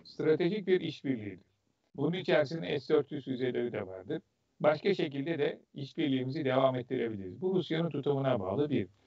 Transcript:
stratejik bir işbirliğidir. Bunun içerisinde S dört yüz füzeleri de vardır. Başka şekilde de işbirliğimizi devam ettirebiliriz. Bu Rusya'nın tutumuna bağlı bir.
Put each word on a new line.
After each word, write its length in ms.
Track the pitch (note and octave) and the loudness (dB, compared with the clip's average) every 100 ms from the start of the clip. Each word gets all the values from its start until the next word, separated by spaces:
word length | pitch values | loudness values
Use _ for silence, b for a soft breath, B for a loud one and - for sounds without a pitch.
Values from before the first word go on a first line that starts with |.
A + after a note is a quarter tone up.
stratejik 640 | - - C3+ D#3 E3+ G#3+ G3 | -14 -2 2 4 4 0 2
bir 140 | F#3 | 2
işbirliğidir. 640 | E3 C#3+ C#3+ B2+ G2+ F#2+ _ _ _ _ _ - | 2 -6 -4 -4 -4 -12 _ _ _ _ _ -4
Bunun 160 | C#3+ | -2
içerisinde 680 | F#3 F3 D#3+ C#3+ E3 F3 D#3 | -2 2 2 2 -2 -4 -4
S 140 | - | 2
dört 180 | D3+ C#3+ | 2 2
yüz 120 | C#3+ | -4
füzeleri 480 | C3 B2+ C3 B2 A#2+ | -6 -2 -2 0 -2
de 140 | G#2+ F#2+ | -4 -8
vardır. 360 | F#2 F#2+ E3 - _ _ - | -10 -6 -8 -8 _ _ -2
Başka 340 | D3+ D3+ G3+ | 2 2 0
şekilde 440 | F#3 D#3+ C#3 C#3 E3 | 0 0 -2 -2 0
de 220 | D3 G#3+ _ | -2 -2 _
işbirliğimizi 720 | - C#3 - D#3 C3 C3 C3 | -12 -10 -2 0 2 0 -2
devam 320 | C3 B2+ C3+ B2+ | 2 4 4 2
ettirebiliriz. 640 | B2 C3 A#2 G#2+ F#2+ F#2 | -2 -2 -2 -4 -8 -6
Bu 140 | F#3 | 0
Rusya'nın 360 | F#3+ - D#3+ E3 | 0 0 0 0
tutumuna 500 | D3 C#3+ C#3 C#3 B2+ | -2 0 0 2 0
bağlı 300 | F#2+ G2+ D3 | 0 -2 0
bir. 180 | C#3 G2 _ | 0 -2 _